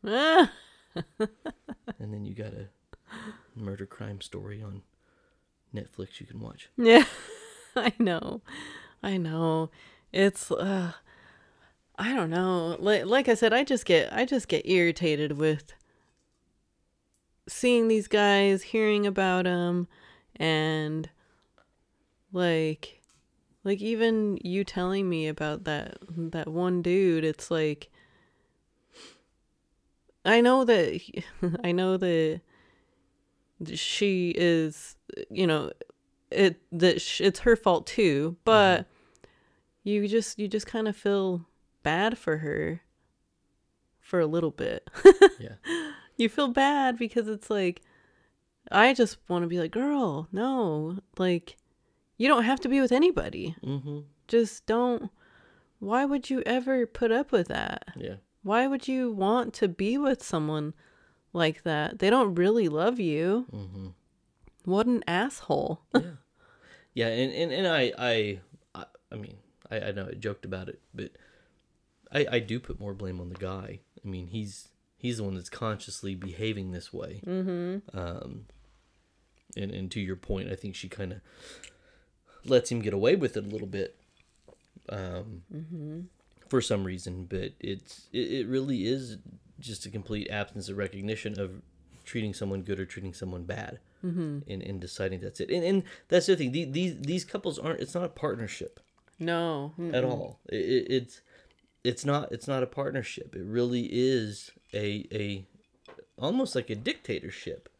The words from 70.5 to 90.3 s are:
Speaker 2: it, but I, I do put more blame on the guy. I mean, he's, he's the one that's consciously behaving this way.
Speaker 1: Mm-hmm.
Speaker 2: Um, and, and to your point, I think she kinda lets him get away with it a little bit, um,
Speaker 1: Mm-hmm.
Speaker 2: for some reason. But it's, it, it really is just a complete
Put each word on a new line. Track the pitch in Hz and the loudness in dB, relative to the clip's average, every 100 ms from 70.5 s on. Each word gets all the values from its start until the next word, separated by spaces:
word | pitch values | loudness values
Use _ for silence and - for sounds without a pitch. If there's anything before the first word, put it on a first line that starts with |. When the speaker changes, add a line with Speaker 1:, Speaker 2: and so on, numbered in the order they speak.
| 92 92 | -10 -10
Speaker 2:
it, | - _ | -14 _
but | - - _ _ _ _ _ _ _ _ _ _ | -14 -14 _ _ _ _ _ _ _ _ _ _
I, | 139 147 | -2 0
I | 123 | 0
do | 104 117 | -2 -8
put | - - | -8 -10
more | 101 | -10
blame | 98 95 92 | -8 -8 -8
on | 87 | -10
the | |
guy. | 87 92 95 92 92 _ - | -8 -8 -8 -10 -16 _ -16
I | 101 | -10
mean, | 92 90 | -10 -8
he's, | 110 104 98 - _ _ _ | -8 -8 -12 -20 _ _ _
he's | - 117 | -8 -4
the | |
one | 101 | -6
that's | 92 87 | -6 -10
consciously | - 113 104 - - 98 | -8 -6 -6 -10 -12 -10
behaving | 92 92 87 110 101 92 | -8 -10 -6 -6 -6 -8
this | 90 - | -10 -12
way. | - - 104 185 | -12 -12 -12 -8
Speaker 1:
Mm-hmm. | 185 185 175 175 196 - 95 | -6 -4 -6 -6 -8 -10 -10
Speaker 2:
Um, | 87 90 - 87 107 - _ _ _ _ _ _ _ _ _ - | -8 -8 -12 -16 -18 -20 _ _ _ _ _ _ _ _ _ -10
and, | 98 | -8
and | 101 95 | -8 -8
to | 110 | -6
your | 92 92 | -6 -8
point, | - 98 92 | -6 -6 -6
I | |
think | 95 104 90 | -10 -10 -12
she | 92 | -14
kinda | - 95 98 _ - - - - _ _ _ _ _ _ _ | -12 -12 -12 _ -20 -20 -20 -20 _ _ _ _ _ _ _
lets | - 127 - | 2 2 2
him | 120 | -4
get | 107 | -2
away | 98 110 185 | 0 2 2
with | 131 107 | 0 -4
it | 101 | -8
a | |
little | 107 104 | -10 -8
bit, | 98 95 - _ _ _ _ _ - _ - - | -8 -8 -10 _ _ _ _ _ -20 _ -20 -14
um, | 104 92 90 107 104 87 | -10 -8 -10 -12 -16 -14
Speaker 1:
Mm-hmm. | 185 160 170 147 156 180 _ _ _ - | -14 -12 -12 -12 -12 -14 _ _ _ -2
Speaker 2:
for | 131 | -2
some | - 104 | 0 -4
reason. | 95 92 92 92 | -4 -8 -10 -12
But | 87 95 98 - | -8 -8 -8 -10
it's, | 98 95 - - - | -10 -10 -12 -20 -10
it, | 127 123 135 | -6 -4 -4
it | 110 | -2
really | 131 135 127 101 | -2 -2 -2 -2
is | 131 127 110 - - _ - | -4 -6 -14 -18 -20 _ -18
just | 127 104 - | -14 -12 -10
a | |
complete | 104 95 107 - | -10 -6 -6 -6